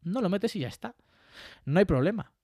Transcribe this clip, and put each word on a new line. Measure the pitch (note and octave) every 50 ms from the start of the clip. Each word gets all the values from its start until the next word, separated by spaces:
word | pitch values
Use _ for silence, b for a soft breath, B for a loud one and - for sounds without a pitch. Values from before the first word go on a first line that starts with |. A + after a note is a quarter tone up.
no | - E3+ G3+ C4
lo | A3 F3
metes | G3 G3+ A3+ A3 -
y | F#3
ya | B2+
está. | G#2+ - - - A#2+ - B B B B B B B B B B B B B B
No | C3+ D3 F#3
hay | G#3
problema. | - D3 B2+ C#3 F#3 A#3 G3 - - _ _